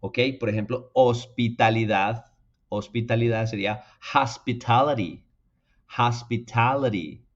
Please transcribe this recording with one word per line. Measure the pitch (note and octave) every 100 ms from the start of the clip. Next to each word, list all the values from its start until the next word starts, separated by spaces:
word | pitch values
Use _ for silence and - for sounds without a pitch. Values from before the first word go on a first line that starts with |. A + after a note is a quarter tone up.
¿Ok? | - - B2+ C3+
Por | A2
ejemplo, | G#2 G#2 B2+ -
hospitalidad. | - B2+ A#2 - - A#2 A#2 A2+ A2+ A2 G2+ G2 A2+ - _ _ _ _
Hospitalidad | G#2 G#2 A#2+ A#2 A#2 A#2 A2+ A2+
sería | G#2 G2 G#2+ - _ -
hospitality. | C#3+ C3+ - - B2 - A#2+ C#3+ C#3 F2+ - _ _ _ _ _ _ _ -
Hospitality. | A#2+ A#2+ - A#2 A#2+ A#2 A#2 C#3 C3+ G2+ D#2 - _